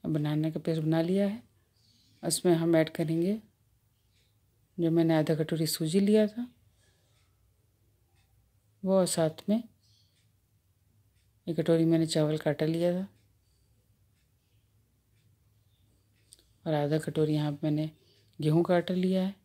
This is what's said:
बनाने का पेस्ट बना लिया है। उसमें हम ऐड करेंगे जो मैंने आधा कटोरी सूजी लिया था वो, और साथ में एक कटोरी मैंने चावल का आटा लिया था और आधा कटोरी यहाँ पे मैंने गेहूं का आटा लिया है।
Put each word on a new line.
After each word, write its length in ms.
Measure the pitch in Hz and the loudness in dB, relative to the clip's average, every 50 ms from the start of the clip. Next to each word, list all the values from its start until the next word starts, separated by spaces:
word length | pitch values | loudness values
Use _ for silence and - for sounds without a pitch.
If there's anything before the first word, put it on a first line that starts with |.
| - 175 | -4 -4
बनाने 440 | 156 156 151 147 151 151 156 160 | -2 -2 -2 -2 -2 -2 -2 -2
का 80 | 160 160 | -4 -6
पेस्ट 220 | 156 - 160 160 | -4 -4 -4 -2
बना 200 | 156 156 160 165 | 0 0 2 2
लिया 260 | 165 170 185 196 202 196 | 2 0 0 0 0 -2
है। 140 | 202 240 - _ _ _ _ _ _ _ _ _ _ _ _ _ _ _ - | -4 -6 -12 _ _ _ _ _ _ _ _ _ _ _ _ _ _ _ -6
उसमें 300 | - - - - 185 170 | -4 -4 0 2 2 2
हम 200 | 165 170 165 170 | 4 2 2 4
ऐड 140 | 160 160 160 | 4 2 2
करेंगे 480 | - - 165 156 165 165 170 185 208 220 - _ _ _ _ _ _ _ _ _ _ _ _ _ _ _ _ _ _ _ _ _ _ _ _ _ _ - | -2 -6 -4 -2 -2 -2 0 -2 -2 -4 -8 _ _ _ _ _ _ _ _ _ _ _ _ _ _ _ _ _ _ _ _ _ _ _ _ _ _ -2
जो 140 | 170 165 | -2 0
मैंने 240 | 165 170 165 165 160 | 2 2 2 4 4
आधा 200 | 156 151 156 165 | 2 2 2 0
कटोरी 320 | 151 160 156 170 156 165 151 | -2 0 -4 -2 -2 -2 -4
सूजी 320 | - - 160 156 160 196 | -2 -4 -4 -2 0 0
लिया 260 | 202 202 208 214 214 208 | 2 4 4 4 2 2
था 200 | 214 233 240 247 _ _ _ _ _ _ _ _ _ _ _ _ _ _ _ _ _ _ _ _ _ _ _ _ _ _ _ _ _ _ _ _ _ _ _ _ _ _ _ _ _ _ _ _ _ _ - | -2 -8 -12 -12 _ _ _ _ _ _ _ _ _ _ _ _ _ _ _ _ _ _ _ _ _ _ _ _ _ _ _ _ _ _ _ _ _ _ _ _ _ _ _ _ _ _ _ _ _ _ -2
वो, 100 | 190 190 | 0 2
और 120 | 190 180 175 | 2 2 2
साथ 420 | - - 165 156 160 - - - | 0 0 -2 -2 -2 -6 -4 -2
में 120 | 208 233 240 - _ _ _ _ _ _ _ _ _ _ _ _ _ _ _ _ _ _ _ _ _ _ _ _ _ _ _ _ _ _ _ _ _ _ _ - | -2 -2 -2 -8 _ _ _ _ _ _ _ _ _ _ _ _ _ _ _ _ _ _ _ _ _ _ _ _ _ _ _ _ _ _ _ _ _ _ _ -8
एक 80 | 165 160 | -4 -4
कटोरी 280 | 160 - 165 165 165 | 0 2 2 4 4
मैंने 200 | 165 165 160 165 160 | 4 4 2 2 0
चावल 300 | - 160 151 151 156 156 | 2 0 0 0 0 -2
का 120 | - 156 | -2 -2
आटा 160 | 143 - 156 | -2 0 -2
लिया 260 | 156 165 165 170 175 175 | -2 0 0 0 0 0
था 140 | 180 190 196 _ _ _ _ _ _ _ _ _ _ _ _ _ _ _ _ _ _ _ _ _ _ _ _ _ _ _ _ _ _ _ _ _ _ _ _ _ _ _ _ _ _ _ _ _ _ _ _ _ _ _ _ _ _ _ _ _ _ _ _ _ _ _ _ - _ _ _ _ _ _ | -2 -6 -8 _ _ _ _ _ _ _ _ _ _ _ _ _ _ _ _ _ _ _ _ _ _ _ _ _ _ _ _ _ _ _ _ _ _ _ _ _ _ _ _ _ _ _ _ _ _ _ _ _ _ _ _ _ _ _ _ _ _ _ _ _ _ _ _ -20 _ _ _ _ _ _
और 80 | 170 156 | -2 -2
आधा 220 | 147 147 143 151 156 | 0 0 0 -2 -2
कटोरी 340 | 156 - 151 - 156 156 151 | -2 -4 -2 -2 0 0 0
यहाँ 180 | 151 147 147 | -2 -2 -2
पे 60 | 143 143 - | -4 -4 -2
मैंने 260 | 156 151 151 156 156 - _ _ _ _ _ _ _ _ _ | -2 -2 -2 -4 -6 -8 _ _ _ _ _ _ _ _ _
गेहूं 240 | 151 151 151 165 175 | -2 2 2 2 2
का 120 | 170 180 | 4 2
आटा 180 | 175 170 - 185 | 0 2 0 -2
लिया 280 | 180 180 185 190 185 185 | -2 0 0 0 0 -2
है। 120 | 190 202 _ _ | -4 -6 _ _